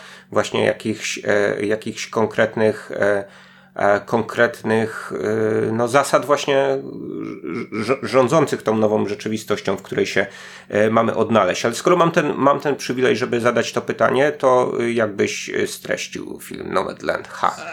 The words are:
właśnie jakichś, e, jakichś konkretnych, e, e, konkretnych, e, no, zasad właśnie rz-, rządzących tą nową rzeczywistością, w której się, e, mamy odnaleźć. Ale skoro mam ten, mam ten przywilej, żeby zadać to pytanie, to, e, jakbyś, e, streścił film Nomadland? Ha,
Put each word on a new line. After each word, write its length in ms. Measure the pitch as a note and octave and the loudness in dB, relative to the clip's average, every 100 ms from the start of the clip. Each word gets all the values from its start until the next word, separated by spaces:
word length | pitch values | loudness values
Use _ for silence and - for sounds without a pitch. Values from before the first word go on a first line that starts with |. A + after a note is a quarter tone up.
| - - - | -18 -20 -4
właśnie 340 | G#2 G2+ A2 G#2+ | -2 0 0 0
jakichś, 540 | - A2 G#2 - - | 0 -2 -4 -6 -4
e, 420 | G#2+ G#2 G#2 G2+ G#2 | 0 2 2 0 -2
jakichś 420 | G#2+ A2+ - - | -2 -4 -10 -4
konkretnych, 840 | A#2 G#2+ - A2 A2+ A2 G#2 - | 0 0 2 0 2 2 0 -4
e, 340 | - G2+ G2+ G2 - - - - - | -2 0 0 -4 -14 -20 -20 -12 0
e, 240 | G2+ G2+ | 2 2
konkretnych, 1120 | - A#2+ A2 - A#2 - A2 A2+ A2 - - - G#2 A2 A2 A2 A2 | 2 -2 0 2 2 0 0 2 0 -6 -8 -4 -2 0 0 0 0
e, 40 | |
no, 160 | A2+ A#2+ | 0 2
zasad 380 | C#3 C3+ D3 C3 | 2 4 2 4
właśnie 520 | C#3+ - C#3 C#3 C#3 C#3 - - G#2 - - D2+ E2+ - | 0 2 2 2 0 -4 -10 -8 -8 -8 -8 -8 -6 -6
rz-, 280 | G#2+ A2 - | -4 -2 -2
rządzących 600 | G#2+ C3 A#2+ D#3+ C#3 B2+ | 2 2 4 4 2 0
tą 140 | - A2 | 0 2
nową 300 | G#2+ G#2+ G2+ | 4 2 0
rzeczywistością, 680 | G2+ A2 A2 - G2+ - - | -4 -4 -4 -4 -4 -2 -4
w 40 | |
której 240 | - - - | -2 -2 0
się, 220 | G#2 F#2 - - - - | 0 -2 -6 -18 -18 -2
e, 200 | G#2 A2 | 2 4
mamy 260 | A2+ A2+ - | 4 2 2
odnaleźć. 500 | G#2+ A2 F2+ F2+ A#2+ | 2 4 4 2 -2
Ale 100 | A#2 | 0
skoro 220 | F3 F3 | 2 4
mam 140 | E3+ | 4
ten, 220 | E3+ D3 - | 2 0 2
mam 240 | C3+ C#3+ | 2 2
ten 160 | D3 C#3 | 0 -2
przywilej, 420 | - B2+ B2 A2+ | -4 0 2 2
żeby 220 | A#2+ A#2+ | 0 0
zadać 320 | A#2+ A#2 A2+ | 2 0 0
to 100 | - | -4
pytanie, 500 | - - A#2 B2 D3 | -4 0 2 2 2
to, 420 | D3 C3 B2+ - - | 2 2 4 2 0
e, 120 | A#2 | 0
jakbyś, 580 | A#2 G#2+ G2 G#2+ - - | 0 0 0 -2 -2 -6
e, 180 | - G2+ | -4 -4
streścił 720 | - - - - - - - | -4 -6 -6 -6 -10 -12 -14
film 340 | - - - | -14 -12 -4
Nomadland? 540 | F#2 - - D#2 - - | -2 -4 -4 -4 -4 -6
Ha, 280 | - F2 - - | -2 -2 -2 -8